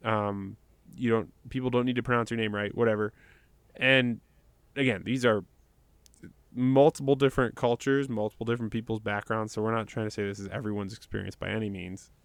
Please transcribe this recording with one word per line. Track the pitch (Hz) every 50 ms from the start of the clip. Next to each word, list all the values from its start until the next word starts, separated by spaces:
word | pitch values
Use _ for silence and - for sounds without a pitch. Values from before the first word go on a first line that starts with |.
Um, | - 113 110 107 104 101 101 98 98 98 107 - _ _ _ _ _ - -
you | - 127 117
don't, | 113 113 85 - - _ - 117
people | - 131 127 127
don't | 123 123 123
need | 127 123
to | 123
pronounce | 113 - 123 120 113 -
your | 120 113
name | 110 107 104
right, | 104 104 101 -
whatever. | - 120 113 107 104 107 104 - _ - - - _ _ _ _ _ _ _ -
And | - 127 131 135 131 123 120 113 - - _ _ _ _ _ _ _ _ _ -
again, | 143 135 131 107 92 87
these | 101 123 135 123
are | 120 107 101 90 - _ _ _ _ _ _ _ _ _ _ - _ _ _ - - - _ _ _ -
multiple | 120 127 127 135 135 143 160 - - 143 135 143
different | 135 139 135 - - 127 113 -
cultures, | - - 120 120 117 - 135 135 139 139 131
multiple | 117 107 104 107 - - 117
different | 113 117 117 117 107
people's | 110 113 110 - 113 107
backgrounds, | 107 107 104 104 - - 113 110 110 107
so | - 110
we're | 107 110 113
not | 113 110 -
trying | - 120 110
to | 107
say | - - 101
this | 101 101 101
is | 98 95
everyone's | 90 - 110 107 104 101 101 -
experience | 110 - - - - 98 98 95 -
by | - - 95
any | 104 110 110 104
means. | 98 95 87 90 92 95 - - _ _